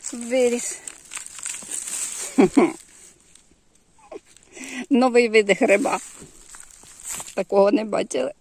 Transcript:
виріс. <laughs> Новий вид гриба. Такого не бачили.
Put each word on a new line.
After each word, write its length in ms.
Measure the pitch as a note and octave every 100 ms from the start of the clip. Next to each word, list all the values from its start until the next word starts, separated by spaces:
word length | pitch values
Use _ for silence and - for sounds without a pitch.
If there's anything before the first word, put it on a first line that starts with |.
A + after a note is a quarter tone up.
| -
виріс. 640 | B3 A#3 C4 B3 A#3+ - - - - - - - - - - - - - - - - - -
<laughs> 120 | F#3+ - E3+ - - - - _ _ _ _ _ _ _ _ _ - - _ - _ - C#4 B3+ -
Новий 400 | B3+ B3+ A#3+ A#3+
вид 280 | A3 G3+ F#3+
гриба. 400 | C4 D4 - - - - - - - - - - - - - - - -
Такого 360 | F#3+ G3 G3
не 140 | G#3 A3
бачили. 480 | G3 G3 B3+ B3+ -